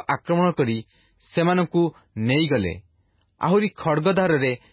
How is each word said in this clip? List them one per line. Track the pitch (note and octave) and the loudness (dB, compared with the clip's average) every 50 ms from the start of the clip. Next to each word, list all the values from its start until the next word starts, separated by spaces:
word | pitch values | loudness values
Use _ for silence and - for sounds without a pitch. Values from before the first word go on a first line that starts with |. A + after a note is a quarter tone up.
| - - | 0 -2
ଆକ୍ରମଣ | A#3 - - - E3+ E3+ F3+ F3 | -4 -4 -2 -2 0 2 2 2
କରି | E3 - C#3 A#2 A2+ A2+ - _ _ _ _ _ _ _ - | 2 0 -2 -2 -2 -6 -8 _ _ _ _ _ _ _ -14
ସେମାନଙ୍କୁ | - - F3 E3 F3 F3+ F#3 F3 - - E3+ E3+ D#3+ - - _ _ - A2 | -6 -2 0 0 2 2 0 0 0 0 0 0 -2 -4 -8 _ _ -8 -4
ନେଇଗଲେ। | A2 A#2+ C3 D3+ E3 C#3+ C#3+ A2+ F#2+ F2 E2 F2+ - _ _ _ _ _ _ _ _ _ _ - | -2 0 0 0 0 0 0 0 -2 -4 -6 -10 -14 _ _ _ _ _ _ _ _ _ _ -4
ଆହୁରି | - D#3+ F#3 G#3 G#3+ G3 - | -2 0 2 2 0 -2 -4
ଖଡ୍ଗଧାରରେ | - - E3 D3 D#3 D#3 F#3+ F#3 F#3+ F#3 F3+ D#3 C3+ C3+ C3 B2 - _ _ | -4 -2 -2 0 0 0 0 0 0 0 0 0 0 0 -2 -4 -4 _ _